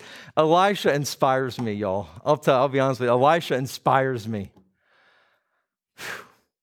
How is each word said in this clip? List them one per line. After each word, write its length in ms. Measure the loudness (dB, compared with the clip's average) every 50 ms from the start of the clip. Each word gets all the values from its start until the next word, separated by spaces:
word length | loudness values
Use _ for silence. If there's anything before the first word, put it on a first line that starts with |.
| -12 -20 -20 -20 -16 -6 0
Elisha 560 | 2 2 4 4 4 2 2 0 0 0 0
inspires 680 | 0 0 -2 -4 -4 0 0 2 2 2 -2 -4 -6 -6
me, 120 | -6 -6
y'all. 360 | -4 -4 -4 -2 -4 -4 -6 -8 -12 -6 0
I'll 120 | 0 0
tell, 200 | 0 2 2 2
I'll 120 | 2 2 2
be 120 | 0 0
honest 200 | 0 0 0 0
with 80 | 0 2
you, 40 |
Elisha 420 | 2 4 4 4 4 2 0 -2 -2
inspires 720 | -2 -4 -6 -8 -4 0 2 2 2 2 0 -4 -6 -6
me. 240 | -8 -8 -8 -8 -12 _ _ _ _ _ _ _ _ _ _ _ _ _ _ _ _ _ _ _ _ _ _ _ _ _ _ _ _ _
Phew. 300 | -16 -14 -14 -14 -14 -16 -20 _ _ _ _ _ _